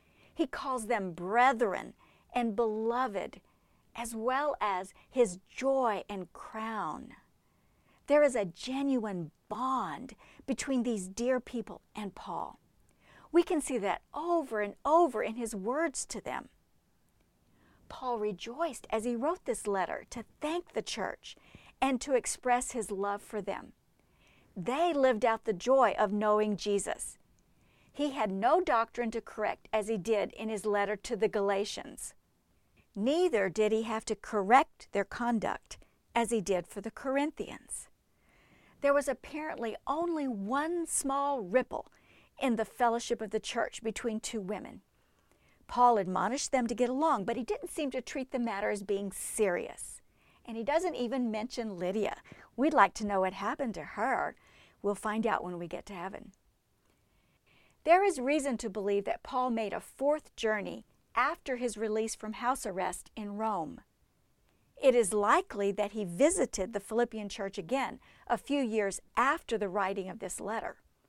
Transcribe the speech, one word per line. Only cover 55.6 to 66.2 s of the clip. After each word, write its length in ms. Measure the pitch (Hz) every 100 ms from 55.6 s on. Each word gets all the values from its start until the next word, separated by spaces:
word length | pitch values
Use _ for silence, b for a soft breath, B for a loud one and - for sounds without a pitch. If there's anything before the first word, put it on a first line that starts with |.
| 175
get 180 | - -
to 80 |
heaven. 380 | 185 190 - - _ _ _ _ _ _ _ _ b b b b b b b 302
There 180 | 359
is 160 | 403 294
reason 380 | 254 302 269 226
to 120 | 226
believe 360 | 202 202 202 196
that 180 | -
Paul 260 | - 262 254
made 220 | 226 202
a 80 | -
fourth 560 | - - 277 302 - -
journey 480 | 220 214 175 120 - _ _ 233
after 400 | 277 330 - 247
his 220 | 247 208
release 380 | 220 214 226 -
from 180 | 214
house 320 | 220 240 262 220
arrest 440 | 180 175 - - 226
in 220 | 208 202
Rome. 440 | 220 190 156 82 _ _ _ _ _ _ _ _ _ -
It 120 | 269
is 200 | 240 208
likely 580 | 208 202 320 - 202 202
that 200 | 190 202
he 120 | 214
visited 720 | 180 170